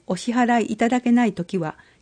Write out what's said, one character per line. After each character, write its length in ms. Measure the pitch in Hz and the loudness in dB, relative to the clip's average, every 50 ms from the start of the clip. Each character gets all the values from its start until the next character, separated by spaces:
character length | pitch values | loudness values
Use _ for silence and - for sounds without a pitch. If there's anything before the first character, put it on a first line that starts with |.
| _ | _
お 100 | - 185 | -6 -6
支 160 | 180 - 240 | -6 -4 -2
払 300 | 226 254 240 226 240 233 | 0 0 2 2 2 0
い 100 | - - | 0 -2
い 60 | 214 | -2
た 120 | - 226 233 | -2 0 0
だ 120 | 254 247 | 0 0
け 100 | - 240 | 2 2
な 140 | 240 240 240 | 4 4 4
い 80 | 208 - | 2 -2
と 100 | - 170 | -4 -6
き 140 | - 196 | -6 -4
は、 200 | 185 160 156 - - - _ _ _ | -4 -4 -6 -8 -12 -20 _ _ _